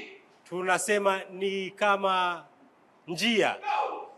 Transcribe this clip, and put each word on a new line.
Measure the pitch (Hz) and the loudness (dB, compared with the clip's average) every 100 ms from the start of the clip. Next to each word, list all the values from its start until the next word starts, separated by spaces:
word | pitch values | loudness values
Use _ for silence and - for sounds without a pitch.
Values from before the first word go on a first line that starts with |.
| - - - _ - | -10 -18 -20 _ -10
tunasema | 175 185 175 - 208 196 190 180 | -6 0 2 2 2 2 0 -4
ni | 185 196 196 185 | -4 -4 -2 -6
kama | - 208 196 196 185 180 170 - _ - _ _ _ - | 0 2 2 2 2 0 -2 -12 _ -20 _ _ _ -10
njia. | 165 220 220 139 101 415 - - - - | -2 2 4 2 0 -2 0 -2 -4 -12